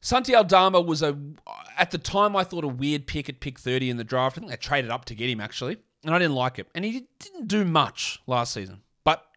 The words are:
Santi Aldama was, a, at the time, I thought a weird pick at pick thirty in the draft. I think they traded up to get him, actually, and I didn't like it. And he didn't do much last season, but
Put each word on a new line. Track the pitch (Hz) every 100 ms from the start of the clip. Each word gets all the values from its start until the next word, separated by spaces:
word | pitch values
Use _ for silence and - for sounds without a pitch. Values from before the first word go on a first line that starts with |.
Santi | - 247 254 233
Aldama | 196 190 190 190
was, | 175 156
a, | 151 143 143 151 - - - -
at | 175
the | 180
time, | - 196 208 196
I |
thought | 185 175
a | 156
weird | 123 143 147 -
pick | 156 143
at | 131
pick | 147 127
thirty | - 127 131
in | 120
the |
draft. | 110 131 131 131
I |
think | 202
they | 120
traded | - 143 120
up | 117 -
to | 107
get | 123
him, | 117
actually, | 107 - 123 214 _ _
and | 156
I | 170
didn't | 175 135
like | 127 123
it. | 123 170
And |
he | 202 240 247 _
didn't | - 381 226
do | 208 190
much | 160 127 - - - -
last | 123 117
season, | - 95 95 _ _
but | - 160 _